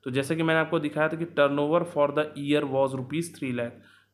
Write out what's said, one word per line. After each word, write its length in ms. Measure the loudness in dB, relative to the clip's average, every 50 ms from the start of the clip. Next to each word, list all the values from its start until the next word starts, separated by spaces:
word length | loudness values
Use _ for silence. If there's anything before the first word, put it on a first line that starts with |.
| _
तो 60 | -2
जैसे 260 | -2 -2 -2 -2 -2
कि 60 | 0
मैंने 180 | 2 2 4 2
आपको 180 | 2 2 0 -2
दिखाया 300 | -2 -2 0 0 0 0
था 80 | 0
कि 80 | -4 -6
turnover 560 | -4 2 2 2 4 4 0 0 2 2 0
for 260 | 0 0 0 2 2 2
the 160 | 2 0 -2 -2 -4 -8
year 240 | -2 2 2 2
was 320 | 2 0 2 2 2 2 0
rupees 360 | -6 -6 -4 -4 -4 -4 -6 -8
three 180 | -8 -6 -6
lakh, 180 | -4 -4 -4 -6 -8 -14 -20 -20 -20 _ _ _